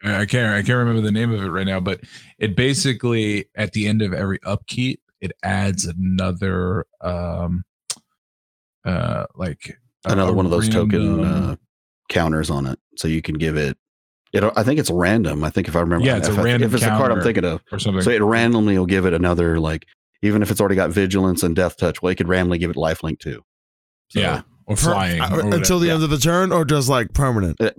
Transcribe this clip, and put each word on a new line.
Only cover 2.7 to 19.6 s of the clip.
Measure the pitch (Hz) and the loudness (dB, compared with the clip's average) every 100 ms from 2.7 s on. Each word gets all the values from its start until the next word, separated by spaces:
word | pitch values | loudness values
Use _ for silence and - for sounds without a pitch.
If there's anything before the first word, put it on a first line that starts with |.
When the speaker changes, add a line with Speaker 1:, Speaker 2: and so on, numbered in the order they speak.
| 135 139 113 123 117 107 104 - | 0 -2 -2 -2 0 0 -2 -6
Speaker 1:
at | - 104 | -6 -6
the | - 104 | -2 0
end | 107 | 0
of | 101 | 0
every | 82 98 92 | -2 -4 -4
upkeep, | - 101 - 123 127 - _ _ | -4 -6 -6 -4 -4 -4 _ _
it | 92 - | -12 -8
adds | 90 98 98 95 87 | -4 -2 -2 -2 -4
another, | 85 92 92 92 90 95 90 90 87 - - | -4 -2 0 -2 -2 -2 -2 -2 -4 -6 -8
um, | 90 87 87 85 87 90 - _ - - _ _ _ _ _ _ _ _ | -8 -6 -6 -4 -4 -4 -6 _ -14 -14 _ _ _ _ _ _ _ _
uh, | - 87 82 - - - | -6 -4 -2 -4 -8 -8
like, | 90 73 - - _ _ | -8 -8 -14 -20 _ _
a, | 95 | -2
Speaker 2:
Another | 98 92 | 2 2
Speaker 1:
a | |
Speaker 2:
one | 92 | 2
of | 90 | 2
those | 85 - | 2 2
token, | - - 87 80 82 | 2 2 2 2 2
Speaker 1:
random | 87 92 95 | 2 0 -2
Speaker 2:
uh, | - _ _ _ _ - | -4 _ _ _ _ -4
counters | 92 82 78 78 | 0 0 0 0
on | 71 67 | -2 -4
it. | 65 _ - | -8 _ -6
So | 80 | -2
you | 80 | -2
can | 80 76 | -2 -4
give | 80 76 | -2 0
it, | 71 64 _ _ _ _ _ | -2 -4 _ _ _ _ _
it, | 104 104 110 | 0 0 2
I | |
think | 110 151 | 2 2
it's | - | 0
random. | 90 87 113 85 73 | 0 2 2 2 0
I | 76 | -2
think | 98 90 | -2 0
if | 85 | 0
I | |
remember, | 85 85 | 2 2
Speaker 1:
Yeah, | 127 113 | 2 2
it's | 80 | 0
Speaker 2:
if | 101 | 0
Speaker 1:
a | |
Speaker 2:
I, | |
Speaker 1:
random | 117 123 117 | 2 2 2
Speaker 2:
if | |
it's | 120 | 2
the | 110 | 2
card | 107 131 | 2 2
I'm | 107 | 2
Speaker 1:
counter | |
Speaker 2:
thinking | 117 101 | 0 0
of. | 87 82 - | 0 -4 -6
Speaker 1:
or | 101 | -6
something. | 110 95 | -2 0
Speaker 2:
So | 95 | 2
it | 117 | 2
randomly | 104 117 117 113 107 95 | 2 4 2 2 2 2
will | 90 | 2
give | 95 92 | 2 2
it | |
another, | 82 90 87 85 82 | 2 2 2 2 2